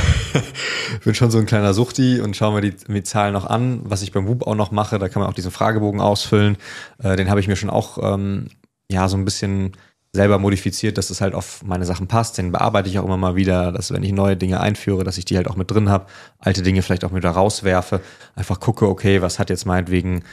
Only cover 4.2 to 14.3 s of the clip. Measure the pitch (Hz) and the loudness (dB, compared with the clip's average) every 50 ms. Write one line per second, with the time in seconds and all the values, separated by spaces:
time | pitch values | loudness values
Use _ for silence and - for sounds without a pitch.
4.2 | 95 101 120 123 123 - 107 107 104 - 107 104 107 - 113 101 98 92 - 101 | 0 0 -2 -2 -2 -2 0 0 0 0 0 0 0 0 0 -2 -2 -2 -2 -2
5.2 | 101 95 92 - 87 92 - - - 107 110 110 107 104 101 104 98 104 101 101 | -2 -2 -2 -4 -6 -8 -4 0 0 2 2 2 0 0 0 2 2 2 2 2
6.2 | - - - 104 104 104 101 - - - - - - - - - - 98 95 95 | 0 2 4 4 4 4 2 0 -4 -12 -16 -16 -16 -18 -12 -6 -2 0 0 2
7.2 | 95 92 101 101 98 101 98 90 - 98 - 107 104 - - - 98 101 101 98 | 2 2 2 2 2 2 0 -2 -2 0 0 0 -2 -2 -4 -4 -2 -2 -2 -2
8.2 | 98 98 98 98 - - - _ _ _ _ _ _ - 95 95 92 92 98 98 | -2 -2 -4 -4 -6 -8 -14 _ _ _ _ _ _ -4 0 0 2 2 2 0
9.2 | 98 98 - - - 101 98 98 95 95 95 - - _ _ _ _ _ - 98 | -2 -2 -2 -4 -2 -2 -2 -2 -2 -4 -6 -10 -18 _ _ _ _ _ 0 2
10.2 | 101 101 104 95 98 101 98 92 - 104 90 - - 110 104 - 95 - 92 - | 4 4 4 4 4 2 2 0 0 -4 -4 -2 -2 -2 -2 -2 -4 -4 -4 -2
11.2 | - 98 - - 98 - - - - 101 90 90 92 85 90 - 98 92 - 113 | -2 -2 -2 -4 -6 -8 -12 -14 -8 -6 -4 -2 -2 -2 -2 -4 -4 0 0 0
12.2 | 113 - - - 90 90 87 87 - 104 104 101 95 95 90 101 92 95 95 92 | 0 0 -2 -4 -2 -2 0 0 2 2 2 2 0 0 -2 -2 -2 0 0 0
13.2 | 92 92 90 95 95 95 90 90 90 90 87 95 92 - 95 95 92 98 98 98 | 0 0 2 2 2 2 2 2 0 0 -2 -4 -6 -4 -4 -2 -2 0 0 2
14.2 | 98 98 | 2 2